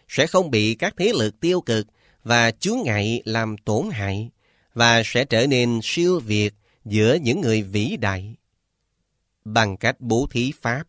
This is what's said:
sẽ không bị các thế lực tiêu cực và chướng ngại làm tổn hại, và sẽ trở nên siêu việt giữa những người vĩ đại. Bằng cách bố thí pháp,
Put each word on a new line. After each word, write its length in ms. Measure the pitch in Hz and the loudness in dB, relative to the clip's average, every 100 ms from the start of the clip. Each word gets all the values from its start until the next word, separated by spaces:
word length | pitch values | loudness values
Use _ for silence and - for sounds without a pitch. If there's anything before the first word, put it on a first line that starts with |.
| - | -6
sẽ 160 | - 156 | -2 2
không 240 | 185 170 | 2 2
bị 240 | 113 107 113 | 2 0 0
các 180 | 185 - | -4 -2
thế 160 | 208 185 | 0 0
lực 240 | 107 - | -2 0
tiêu 220 | 170 180 | 0 0
cực 260 | - 110 104 _ _ _ | 0 -2 -4 _ _ _
và 280 | 110 120 117 | 0 2 2
chướng 260 | - 185 247 | 0 -2 -2
ngại 380 | 151 104 104 117 113 | 0 0 0 -2 -2
làm 320 | 113 110 107 | -4 -4 -6
tổn 320 | - 110 208 | -2 -2 -2
hại, 380 | 120 98 98 117 - _ _ _ | -4 -4 -4 -8 -14 _ _ _
và 280 | 117 117 117 110 | 2 4 4 2
sẽ 200 | 120 135 | -2 0
trở 220 | 113 143 | 2 2
nên 320 | 127 120 113 | 2 2 0
siêu 360 | - 165 175 180 | -2 0 0 0
việt 340 | 113 107 104 - _ _ 110 | 0 0 0 -4 _ _ -2
giữa 320 | 107 110 165 | 2 4 2
những 200 | 120 170 | 0 0
người 200 | 131 110 | 2 0
vĩ 360 | 98 104 123 143 | 0 -2 -2 -2
đại. 340 | 104 95 104 - _ _ _ _ _ _ _ _ _ _ 107 | -4 -4 -10 -18 _ _ _ _ _ _ _ _ _ _ -4
Bằng 320 | 113 107 95 | 0 0 0
cách 180 | 113 - | -4 -2
bố 280 | 120 113 143 | -2 0 0
thí 200 | 123 127 - | -2 -4 -4
pháp, 220 | 117 127 | -4 -4